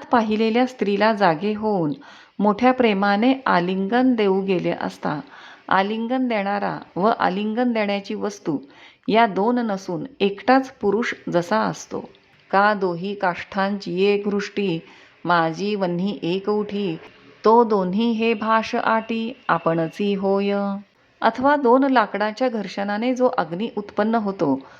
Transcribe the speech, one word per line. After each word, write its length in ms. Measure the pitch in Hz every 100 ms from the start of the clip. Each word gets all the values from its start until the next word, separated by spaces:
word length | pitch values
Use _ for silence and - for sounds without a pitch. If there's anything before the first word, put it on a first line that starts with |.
| -
पाहिलेल्या 540 | 247 220 214 226 233 254
स्त्रीला 480 | - 202 196 214
जागे 400 | 208 185 156 202
होऊन 400 | 214 214 196 151 - - - - -
मोठ्या 320 | 208 202 247
प्रेमाने 640 | 254 233 190 202 202 247 269 -
आलिंगन 680 | 180 175 190 196 240 262 233
देऊ 260 | 202 190
गेले 300 | 190 175 170
असता, 480 | - 185 - 175 147 - - - - -
आलिंगन 580 | 190 202 220 226 262 247
देणारा 520 | 214 196 202 196 151 - 165
व 160 | 214 -
आलिंगन 520 | 180 185 214 220 247
देण्याची 440 | 226 202 202 196 208
वस्तू 420 | 208 208 175 143 - - - _ -
या 180 | 214 233
दोन 320 | 185 220 247
नसून 460 | 226 190 - 165 - -
एकटाच 520 | 196 196 - 269 269
पुरुष 420 | - 202 208 240 - -
जसा 300 | 170 170 220
असतो. 500 | 202 156 - - - - _ _ -
"का 220 | 196 208
दोही 420 | 202 185 170 196 202
काष्ठांची 880 | 185 175 - 196 196 202 185 175
एक 240 | 202 202 208
दृष्टी, 520 | 202 - - 196 165 - - - _ 165
माझी 500 | 175 165 160 208 208
वन्ही 440 | 180 175 202 -
एक 280 | 165 190 202
उठी, 460 | 208 208 202 196 160 - - - - 214
तो 180 | 233
दोन्ही 480 | 220 208 180 202 233
हे 220 | 220 226
भाष 420 | 214 220 220 220 240
आटी 580 | - 226 220 226 226 - -
आपणची 680 | 165 165 165 160 - 202
होय." 420 | 196 196 196 202 202 202 196 - _ _ -
अथवा 340 | 226 226 277 294
दोन 360 | 240 262 277
लाकडाच्या 580 | 254 202 202 214 214 254
घर्षणाने 680 | 226 190 - 202 208 247 247
जो 120 | 254
अग्नी 420 | - 160 170 226 214
उत्पन्न 380 | 202 - 214 226
होतो, 440 | 202 196 151 262 - -